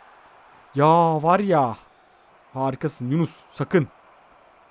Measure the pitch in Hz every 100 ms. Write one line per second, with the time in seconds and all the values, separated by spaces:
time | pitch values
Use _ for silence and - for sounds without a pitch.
0 | - - _ _ _ - _ 131 151 165
1 | 165 156 160 190 202 160 123 107 _ _
2 | _ _ _ _ _ 135 135 131 151 -
3 | 123 160 165 - - - 139 185 117 _
4 | _ _ _ _ _ _ _